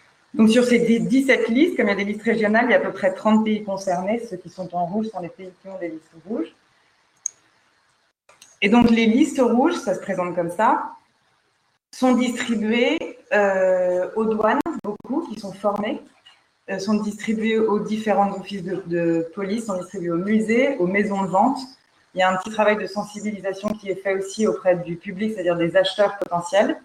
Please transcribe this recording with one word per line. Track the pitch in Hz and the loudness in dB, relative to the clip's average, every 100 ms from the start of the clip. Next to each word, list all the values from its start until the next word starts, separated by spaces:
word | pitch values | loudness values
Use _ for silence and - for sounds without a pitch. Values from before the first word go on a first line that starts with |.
| _ _ _ - | _ _ _ 2
Donc, | 220 | 4
sur | 233 | 6
ces | 240 240 | 4 4
dix, | - 233 | 4 2
dix-sept | 175 262 269 226 226 | 2 2 4 4 2
listes, | 233 349 - | 2 2 2
comme | 214 | 0
il | |
y | |
a | 190 | 0
des | |
listes | 202 214 | -2 -4
régionales, | 233 220 208 220 247 | -2 0 2 2 4
il | |
y | 196 | 2
a | |
à | |
peu | 190 | 2
près | 180 190 | -2 -2
trente | 190 - 220 | 0 2 4
pays | 220 214 | 2 -2
concernés. | 208 190 190 175 185 233 | -4 -6 -4 -4 -2 -4
Ceux | 233 180 | -6 -14
qui | 165 | -14
sont | - 175 175 | -14 -8 -6
en | 170 | -4
rouge | 208 220 | -4 -6
sont | 190 | -6
les | 170 | -12
pays | - 185 180 | -14 -20 -20
qui | 190 | -18
ont | 190 | -10
des | 170 | -10
listes | 156 - 165 160 | -10 -16 -20 -10
rouges. | 240 480 - _ _ _ _ _ _ - - _ _ _ _ _ _ _ _ _ _ - _ | -8 -8 -12 _ _ _ _ _ _ -16 -16 _ _ _ _ _ _ _ _ _ _ -20 _
Et | 196 | 2
donc, | 240 233 | 6 6
les | 226 226 | 6 4
listes | 240 302 - | 4 2 2
rouges, | 233 233 302 | 2 4 2
ça | 349 - 180 | 0 -2 -4
se | |
présente | - 185 175 170 | -4 -4 -4 -4
comme | 165 | -4
ça, | 170 226 440 - - _ _ _ _ _ _ _ _ _ | 0 0 0 -2 -14 _ _ _ _ _ _ _ _ _
sont | - 254 | 0 2
distribuées, | 240 247 240 - 220 214 240 262 320 - - - | 4 2 -2 -4 -2 0 2 2 0 -4 -14 -2
euh, | 208 202 190 185 185 180 180 185 220 | 2 2 4 2 2 2 0 -2 -2
aux | 220 | 0
douanes, | 214 214 269 330 262 | 2 2 2 -2 -6
beaucoup, | 208 202 - 285 330 | -8 -10 -6 -6 -6
qui | 214 | -8
sont | 196 | -12
formées, | 180 208 202 208 294 - _ _ _ _ _ - | -6 -2 -2 -4 -6 -12 _ _ _ _ _ -10
euh, | 190 | -6
sont | 196 | -2
distribuées | 208 208 - - 214 220 220 | -2 -2 -6 -6 -2 0 0
aux | 220 208 | 2 0
différents | - 214 220 196 202 190 | -2 -4 0 2 0 -2
offices | 185 202 | -10 -10
de, | 175 180 170 | -8 -8 -4
de | 170 170 165 165 | -2 0 0 -2
police, | - 190 220 226 | -6 -6 -4 -4
sont | 185 | -6
distribuées | 180 196 170 | -8 -8 -4
aux | 170 | -4
musées, | 196 214 214 233 277 269 | 0 0 2 2 2 2
aux | 180 | 0
maisons | 202 196 196 | 0 0 -2
de | 185 | 0
vente. | 190 240 277 - - _ _ _ 180 | 2 2 2 -6 -18 _ _ _ 0
Il | |
y | |
a | 185 | 2
un | 185 | 2
petit | 220 | -2
travail | 214 208 208 | 0 2 2
de | 185 | -2
sensibilisation | 202 - 208 208 202 190 190 208 | -6 -8 -8 -8 -6 -6 -4 -4
qui | 214 202 | -6 -6
est | 185 | -6
fait | 196 | -2
aussi | 190 190 - 214 | -4 -4 0 0
auprès | 214 185 175 | 2 2 0
du | 170 170 | 0 -8
public, | 196 185 214 | -8 -4 -4
c'est-à-dire | 214 175 170 | -2 0 0
des | 170 180 | 2 2
acheteurs | 185 - 202 202 | 2 2 0 0
potentiels. | 180 175 170 196 254 311 | -4 -4 0 2 2 -2